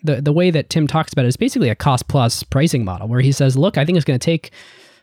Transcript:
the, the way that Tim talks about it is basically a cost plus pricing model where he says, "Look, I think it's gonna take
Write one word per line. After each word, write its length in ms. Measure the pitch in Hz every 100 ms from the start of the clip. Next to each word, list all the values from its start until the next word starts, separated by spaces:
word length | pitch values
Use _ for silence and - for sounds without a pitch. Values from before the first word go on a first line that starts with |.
the, 180 | 151 139
the 100 | 143
way 180 | 151 180
that 200 | 160 -
Tim 160 | 165 147
talks 260 | 160 151
about 120 | -
it 40 | 120
is 80 | -
basically 340 | 240 262 135
a 40 |
cost 320 | 107 147 127 -
plus 360 | 143 117 -
pricing 420 | - 165 170 135
model 240 | 101 90 107
where 120 | 120
he 120 | 131
says, 240 | 135 135 131
"Look, 200 | 185 -
I 60 |
think 120 | 147 180
it's 80 |
gonna 140 | 147 127
take 340 | - 165 - - - - - _